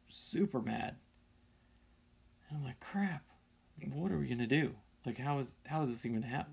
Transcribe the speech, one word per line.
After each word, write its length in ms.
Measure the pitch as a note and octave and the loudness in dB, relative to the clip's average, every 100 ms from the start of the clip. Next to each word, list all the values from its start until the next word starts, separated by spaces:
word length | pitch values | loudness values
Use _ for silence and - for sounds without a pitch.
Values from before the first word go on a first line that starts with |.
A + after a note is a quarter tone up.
| - | -20
super 520 | - - E3 G3+ B2+ | -14 -4 2 2 2
mad. 360 | A2 A2+ - - - - - - - - - - - - - - - - - | 0 -2 -4 -6 -18 -20 -20 -20 -20 -20 -20 -20 -20 -20 -20 -20 -20 -20 -10
And 80 | D3+ | -6
I'm 60 | |
like, 160 | C3+ B2 | -6 -8
"Crap, 440 | - G3+ G3 D#3+ - - _ _ _ - C#3+ | -4 2 2 0 -8 -20 _ _ _ -10 -6
what 200 | C#3 F#3+ | -2 0
are 60 | E3 | 2
we 100 | C3+ | 2
gonna 200 | A#2+ A#2 | 2 4
do? 280 | C#3+ C#3+ - - - - | 4 4 -2 -16 -8 -6
Like, 140 | A2+ | -2
how 180 | C3+ C#3+ | 0 0
is, 160 | B2 - - | -2 -8 -4
how 160 | D#3 | 0
is 60 | C#3+ | 0
this 160 | A#2 A#2 | 0 0
even 160 | A2+ | 0
gonna 120 | A2 | 0
hap-, 160 | C3+ D3 | -2 -4